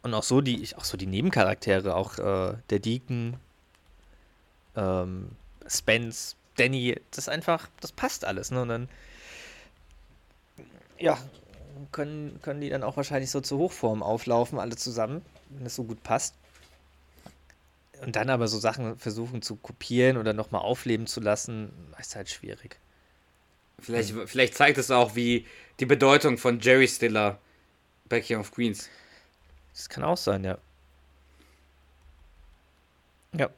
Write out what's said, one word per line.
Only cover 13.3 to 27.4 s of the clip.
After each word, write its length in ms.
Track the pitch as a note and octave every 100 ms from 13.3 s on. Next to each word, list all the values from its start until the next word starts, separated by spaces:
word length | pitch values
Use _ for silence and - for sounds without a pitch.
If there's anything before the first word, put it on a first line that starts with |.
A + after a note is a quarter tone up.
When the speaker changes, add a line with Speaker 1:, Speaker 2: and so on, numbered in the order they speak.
Speaker 1:
so 100 | C#3
zur 180 | B2+ C#3
Hochform 440 | F3+ - A2+ G#2+
auflaufen, 560 | E2+ A2+ A#2+ A#2 A#2+ C3+
alle 180 | A2+ -
zusammen, 460 | - A#2 A2 D#3 - - _
wenn 160 | C#3 B2
es 80 |
so 100 | -
gut 180 | A2+ A#2
passt. 320 | - A2+ - _ _ - - _ _ _ _ _ - _ _ _ _ _ _ C#3
Und 120 | C3+ G#2+
dann 140 | A#2+
aber 160 | B2+ A2+
so 100 | G#2+
Sachen 380 | A2+ B2+ A2+ A2+
versuchen 440 | A#2+ G#2+ A#2 B2
zu 140 | - G#2
kopieren 600 | - - - A#2+ B2+ B2+
oder 140 | A2
noch 160 | G#2+ G#2+
mal 60 | G2+
aufleben 480 | F#2 B2+ - A2+ A2
zu 140 | -
lassen, 520 | G#2+ G#2+ - A2+ G#2+ - D2+ D2+
ist 160 | -
halt 140 | G#2+ G2
schwierig. 480 | - G2+ G2+ A2 - _ _ _ _ _ _ _ _ _ -
Speaker 2:
Vielleicht, 320 | - A#2 G#2
Speaker 1:
Hm. 180 | A2 F#2+
Speaker 2:
vielleicht 260 | B2+ B2
zeigt 240 | - D3 D3
es 120 | A#2+
auch, 260 | B2 A#2+ A2+
wie 300 | A#2+ A#2+ - - - -
die 60 | C3
Bedeutung 520 | C#3+ C3+ C#3+ D3+ A#2+
von 220 | B2+ A#2+
Jerry 260 | A#2 C3 B2+
Stiller 500 | - A#2 G#2+ G#2 G2